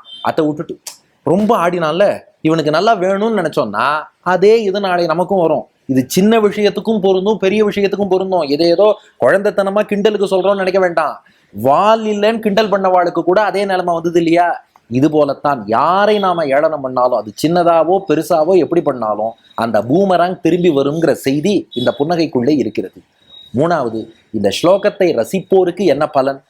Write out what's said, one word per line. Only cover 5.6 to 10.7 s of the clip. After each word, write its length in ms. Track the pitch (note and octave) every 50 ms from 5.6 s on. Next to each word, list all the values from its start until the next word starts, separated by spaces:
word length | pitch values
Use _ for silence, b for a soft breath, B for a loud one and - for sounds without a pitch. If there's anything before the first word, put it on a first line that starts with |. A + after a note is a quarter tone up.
| G#2+ - _ _ _
இது 180 | - C3+ C3 B2+
சின்ன 320 | - - F3+ F#3+ G#3+ A3+ A3+
விஷயத்துக்கும் 600 | G#3 G#3 - G#3+ G#3 G3+ G3+ G#3 - G#3+ A3+ G#3
பொருந்தும், 380 | F3 G3 F#3 F#3 F#3 G#3+ A3
பெரிய 280 | F#3 G3 F#3+ G3+ A3 G#3+
விஷயத்துக்கும் 440 | G3+ - G3+ G3 F#3+ F#3+ F#3 G3+ F#3+
பொருந்தும். 320 | F#3 F#3 F#3+ F#3+ F#3+ F3
இது 240 | D#3 C3+ C#3+ D3 E3+
ஏதோ 320 | E3+ E3+ E3 G#3 G#3+ G3+ B B B B B
குழந்தைத்தனமா 600 | A#2 B2 E3 G3 G3+ G#3+ F3 - G3 G3 G3 G#3
கிண்டலுக்கு 440 | G#3 - G#3 G3+ G3+ A3 G#3+ G3 G3+
சொல்றோம்னு 300 | F3+ F#3+ F#3+ F3 G3 G3+
நினைக்க 240 | G3 F#3 F#3